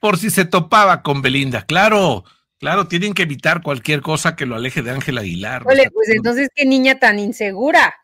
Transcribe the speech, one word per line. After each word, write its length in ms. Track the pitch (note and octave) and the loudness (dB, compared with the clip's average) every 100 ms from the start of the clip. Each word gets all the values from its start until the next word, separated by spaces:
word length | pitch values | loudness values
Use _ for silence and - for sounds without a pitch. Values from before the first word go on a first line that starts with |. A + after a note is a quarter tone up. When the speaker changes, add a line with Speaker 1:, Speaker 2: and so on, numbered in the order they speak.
Speaker 1:
por 180 | G#3+ F#3+ | 0 0
si 120 | G#3 | 0
se 140 | F3+ | 0
topaba 580 | F3 F#3+ E3 A3 G3+ E3+ | 2 0 2 4 6 4
con 200 | D3+ C#3 | 0 -2
Belinda. 400 | C3 C3+ C3+ A#2+ | 0 0 -2 -6
Claro, 600 | - E3 G#3+ G#3+ F3+ A2 - _ _ _ | -2 2 4 4 2 0 -6 _ _ _
claro, 300 | C#3+ F#3 F3 | -4 -2 -2
tienen 260 | E3+ G#3 | -2 -4
que 80 | F#3+ | -2
evitar 400 | E3+ C3 D#3 E3+ | -2 -2 -2 -2
cualquier 400 | E3 C3+ - D3+ | -2 -6 -2 -4
cosa 340 | C3 D#3 E3+ - | -2 -2 -2 -4
que 100 | C3 | -8
lo 80 | A2+ | -6
aleje 260 | B2+ D#3+ | -6 -6
de 80 | A#2+ | -6
Ángel 260 | C3+ C3 B2 | -6 -6 -6
Aguilar. 440 | G2+ E2+ G#2 B2+ | -6 -8 -8 -8
Speaker 2:
Ole, 100 | A#3+ | 0
Speaker 1:
O 80 | C4+ | 2
sea, 80 | B3+ | 2
Speaker 2:
pues 160 | F#3 G#3+ | 2 0
Speaker 1:
no. 60 | A3 | 0
Speaker 2:
entonces, 320 | G#3+ A#3+ C#4 | 0 -2 -4
qué 120 | - C4+ | 0 2
niña 320 | C4+ C4 C4+ | 4 2 2
tan 200 | B3 G#3 | 2 2
insegura. 720 | G3+ A#3+ G#3 F#3+ C4 E4 C4 - | -4 -4 -6 -2 0 2 0 -2